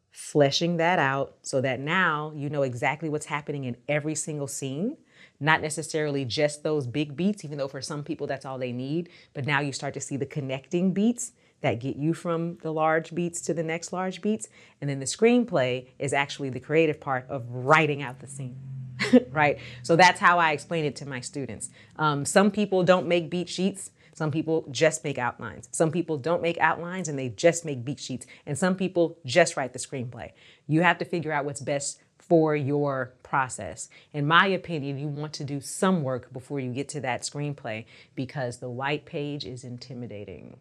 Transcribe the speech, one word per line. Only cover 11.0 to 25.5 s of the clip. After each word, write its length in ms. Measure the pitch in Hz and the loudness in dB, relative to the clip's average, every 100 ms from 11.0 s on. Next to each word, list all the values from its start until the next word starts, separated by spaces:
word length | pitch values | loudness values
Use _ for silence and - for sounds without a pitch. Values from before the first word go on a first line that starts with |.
| 220 240 - _ _ _ | 2 0 -6 _ _ _
that 180 | 143 113 | -2 -2
get 160 | 131 127 | -4 -2
you 160 | 151 | -2
from 460 | 160 175 165 170 170 | -2 -2 -4 -4 -6
the 140 | 160 | -6
large 420 | 156 160 160 165 | 0 2 2 0
beats 260 | 165 175 - | -4 -4 -4
to 140 | - | -4
the 80 | 160 | -4
next 300 | 160 170 - | -2 -6 -6
large 280 | 180 185 180 | -6 -6 -4
beats. 280 | 208 220 - - - _ | -2 -2 -6 -18 -20 _
And 100 | 143 | -6
then 80 | 139 | -4
the 80 | 131 | -6
screenplay 800 | - 226 247 240 170 127 127 - - | 4 6 6 4 2 2 0 -6 -6
is 140 | 139 | -2
actually 380 | 139 143 - 135 | 0 0 -2 -6
the 100 | 127 | -6
creative 400 | - 156 160 151 | 0 4 4 2
part 240 | 143 127 135 | -2 -4 -2
of 200 | 139 120 | -8 -8
writing 540 | 123 127 156 151 143 | -6 4 6 6 0
out 160 | 131 131 | -6 -10
the 80 | - | -16
scene, 320 | - - - - - - | -12 -12 -12 -12 -12 -12
<laughs> 360 | - - 247 - | -4 6 6 6
right? 280 | 156 147 - - - | 4 4 4 -6 -14
So 140 | - 170 | 2 8
that's 240 | 180 180 | 8 10
how 180 | 196 175 | 6 8
I 140 | 160 | 4
explain 320 | 147 - 170 | 2 -2 -2
it 120 | 147 - | -2 -4
to 100 | 139 | -8
my 140 | 127 | -8
students. 500 | - 143 120 104 - - - - | -8 -8 -8 -8 -12 -16 -20 0
Um, 280 | 156 143 | 0 2
some 260 | 139 196 202 | 4 6 4
people 320 | 208 202 185 | 2 0 2
don't 240 | 180 185 151 | 6 4 6
make 240 | 175 156 | 0 0
beat 180 | 180 170 | -4 -4
sheets. 440 | - 190 196 - _ _ | -2 -2 -2 -14 _ _
Some 160 | - 156 | -4 -2
people 360 | 156 156 160 - | -2 0 0 -2
just 340 | 123 156 156 | 4 4 4
make 140 | 151 123 | -6 -2
outlines. 500 | 120 - 117 | -4 -4 -12